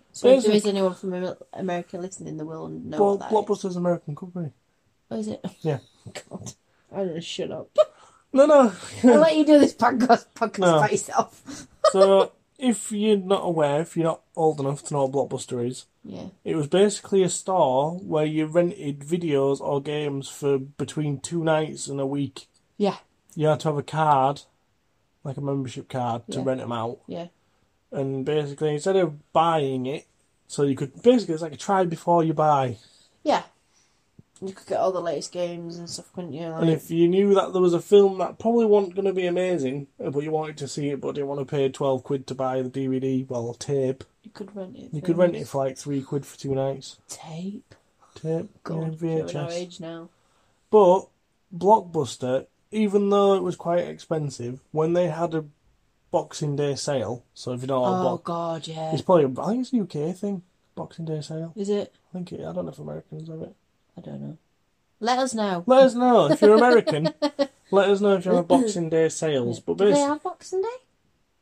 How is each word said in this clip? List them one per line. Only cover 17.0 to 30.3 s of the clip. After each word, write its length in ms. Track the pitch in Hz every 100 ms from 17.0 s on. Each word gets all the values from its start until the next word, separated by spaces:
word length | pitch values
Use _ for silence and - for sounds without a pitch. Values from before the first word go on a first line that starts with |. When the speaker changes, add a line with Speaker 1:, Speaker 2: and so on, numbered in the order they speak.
| - 196
Speaker 2:
a 60 | 175
store 680 | - - 185 139 131 151 180
where 260 | 196 160
you 220 | 156 156 156
rented 540 | 170 175 - 147 143
videos 600 | 143 175 170 139 139 139
or 220 | 151 143
games 460 | 147 147 147 139 135
for 280 | - 143 139
between 640 | 135 - 143 156 147 139
two 240 | - 170
nights 440 | 160 156 156 139 -
and 120 | 139
a 60 | 135
week. 400 | 143 139 - - _ _ -
Speaker 1:
Yeah. 180 | 202 - _ _ _
Speaker 2:
You 140 | 165 151
had 120 | 147
to 80 | 160
have 80 | 143
a 60 |
card, 580 | 135 151 156 135 135 143 - _ _ _ _ _ _ _
like 120 | 147 135
a 60 |
membership 480 | 139 139 127 139 -
card, 320 | 127 123 117 -
to 80 | 135
Speaker 1:
Yeah. 60 | 131
Speaker 2:
rent 160 | 127
'em 100 | 117
out. 280 | 117 117 - -
Speaker 1:
Yeah. 200 | - 175 _ _ _ _ _ _
Speaker 2:
And 340 | 170 135 135
basically, 480 | 135 151 143 143 156
instead 240 | 147 190 190
of 340 | 165 147 _
buying 500 | 165 165 160 135 131
it, 220 | 127 147 - _ _